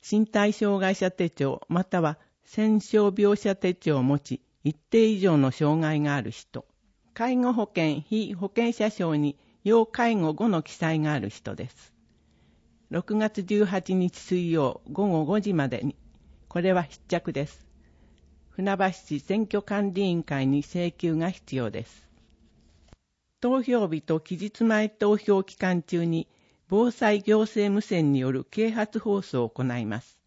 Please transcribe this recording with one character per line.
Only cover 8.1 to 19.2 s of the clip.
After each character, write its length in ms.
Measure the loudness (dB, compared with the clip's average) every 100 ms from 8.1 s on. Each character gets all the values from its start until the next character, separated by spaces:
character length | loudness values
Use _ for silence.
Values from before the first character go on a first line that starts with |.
| -4 -4
保 180 | -6 -6 0
険 160 | -2
者 180 | 0 -2
証 260 | -2 -2 0
に 220 | 0 -4 _ _
要 220 | 2 4 4
介 300 | 0 0 2
護 180 | 0
五 140 | 0 0
の 140 | 0
記 120 | -4
載 260 | -6 -2 0
が 140 | 0
あ 60 | -2
る 100 | -4
人 260 | -10 -12 -10
で 140 | -12
す。 240 | -14 -20 _ _ _ _ _ _ _ _ _ _
六 260 | -8 -4 -2
月 260 | -2 -4
十 220 | -2 0 2
八 300 | 0 -2 0
日 220 | 0 -4
水 340 | -4 -2 0
曜 300 | 0 0 -2 -12
午 160 | -4 0
後 180 | 0 0
五 140 | -2
時 140 | 0
ま 140 | 0 0
で 140 | -2
に、 120 | -6 -6 -18 _ _ -20 _
こ 140 | -4
れ 100 | 0
は 120 | 0
必 200 | 0 -10 _
着 260 | -4 -4
で 140 | -6 -6
す。 180 | -10 -20 _ _ _ -20 _ _ _ _
船 280 | -6 -4 0
橋 140 | 0
市 280 | -2 -8
選 240 | -8